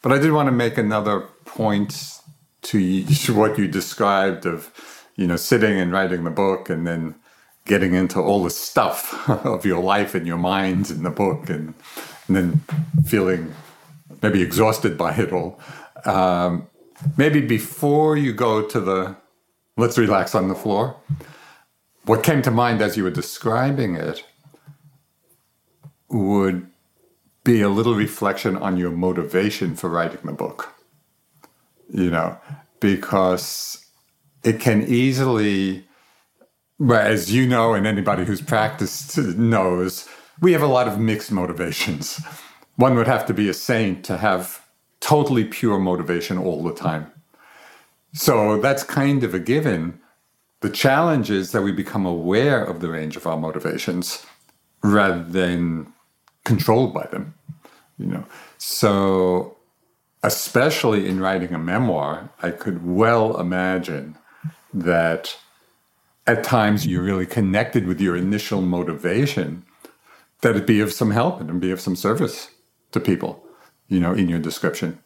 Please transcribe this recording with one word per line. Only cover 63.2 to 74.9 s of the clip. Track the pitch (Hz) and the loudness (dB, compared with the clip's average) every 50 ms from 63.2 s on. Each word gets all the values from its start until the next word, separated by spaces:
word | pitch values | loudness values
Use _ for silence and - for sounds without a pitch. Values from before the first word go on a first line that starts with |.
| 110 110 120 - | 2 2 0 -2
imagine | 90 87 90 90 92 92 92 92 87 - 80 71 69 76 78 _ _ _ _ - - 156 - _ _ _ - | -2 -2 -2 0 0 0 0 -2 -4 -4 -8 -8 -8 -12 -16 _ _ _ _ -14 -14 -14 -14 _ _ _ -8
that | 98 85 87 87 85 82 82 82 80 - - - - - _ _ _ _ _ _ _ _ _ _ _ _ _ _ _ _ | -4 0 2 2 2 2 0 -2 -2 -6 -10 -14 -14 -18 _ _ _ _ _ _ _ _ _ _ _ _ _ _ _ _
at | - 117 - - | 0 0 0 0
times | - 127 117 107 104 104 101 101 | 0 2 2 4 2 2 0 0
you're | - 90 90 90 | -2 -2 -2 0
really | 98 98 95 87 | 0 0 -2 -2
connected | - - 120 104 95 95 104 117 - - 120 95 | -2 0 0 0 2 2 0 0 0 0 -2 0
with | 92 92 82 | 0 -2 0
your | 98 92 87 | 0 0 0
initial | 90 92 95 104 107 - - 113 98 | 0 0 0 -2 -2 -4 -4 -2 -2
motivation, | 92 90 90 87 87 87 82 73 - 87 92 113 139 143 - - 85 73 78 87 - _ _ _ _ - _ _ _ _ - _ _ _ _ _ - | 0 0 0 -2 -2 -4 -6 -4 -2 -2 0 2 0 0 0 -4 -4 -4 -6 -12 -14 _ _ _ _ -20 _ _ _ _ -20 _ _ _ _ _ 0
that | 117 110 | 2 2
it | 104 98 | 2 4
be | - 110 104 | 4 4 4
of | 107 104 - | 4 0 0
some | - 120 110 | 0 0 2
help | 104 117 120 175 180 - | 2 2 2 0 -2 -4
and | - 76 85 90 | -8 -6 -4 -2
be | 90 92 | -2 -2
of | 92 92 | -2 -2
some | - 104 92 | -2 -4 -4
service | 87 - 98 110 151 92 - - - - - _ _ _ _ _ _ _ _ - | 0 0 0 2 2 0 -4 -4 -10 -16 -18 _ _ _ _ _ _ _ _ -6
to | - | -2
people, | - - 92 - - - - - _ - - _ _ _ _ _ _ _ | 0 0 0 0 -2 -6 -8 -10 _ -20 -20 _ _ _ _ _ _ _
you | 101 92 | 0 2
know, | 87 85 92 | 2 2 2
in | - 98 85 | 2 0 0
your | 85 82 | 0 -2
description. | 78 82 80 - - 85 - - - - | -2 -4 -6 -2 -4 -4 -2 -2 -6 -6